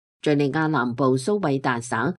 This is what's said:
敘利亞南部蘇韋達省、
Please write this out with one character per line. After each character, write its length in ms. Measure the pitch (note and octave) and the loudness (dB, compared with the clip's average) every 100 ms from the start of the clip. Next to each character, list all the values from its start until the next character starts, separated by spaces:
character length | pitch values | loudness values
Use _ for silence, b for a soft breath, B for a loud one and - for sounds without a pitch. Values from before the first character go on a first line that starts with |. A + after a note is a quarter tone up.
| _ _ | _ _
敘 100 | D3+ C#3+ | 0 2
利 140 | C#3+ | 2
亞 180 | D3+ D#3 | 0 0
南 260 | C#3+ B2 A#2 | 0 -2 0
部 220 | C3+ C3 | 2 2
蘇 200 | C3 G#3 | 0 -2
韋 200 | E3+ C3+ | 0 0
達 220 | C3+ A#2+ | -2 -4
省、 340 | - A2+ C3+ | -2 -2 -2